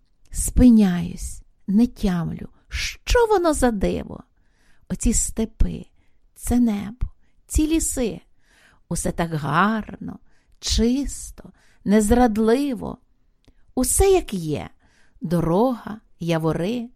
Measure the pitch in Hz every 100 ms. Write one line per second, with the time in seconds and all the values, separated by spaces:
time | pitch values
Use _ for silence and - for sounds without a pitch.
0 | _ _ - - - - 247 220 196 175
1 | 170 175 - - - _ - 196 247 -
2 | 202 175 160 170 - _ _ - - -
3 | - 480 453 403 339 294 254 214 180 180
4 | - - - _ _ _ _ _ - 190
5 | 240 220 - - 220 - 185 - - _
6 | _ _ _ _ - 247 233 208 202 240
7 | - - _ _ - - 302 320 - 269
8 | 226 - _ _ _ _ _ _ - 170
9 | 185 - 170 156 147 156 202 220 - 196
10 | - - _ _ _ _ - - 226 262
11 | 262 - - - - - _ _ - 214
12 | 208 240 247 208 220 247 285 214 151 -
13 | _ _ _ _ _ _ _ - 254 -
14 | 392 370 339 190 156 123 82 _ _ _
15 | _ - 185 170 160 180 254 233 - 214
16 | _ - 170 165 160 160 208 240 233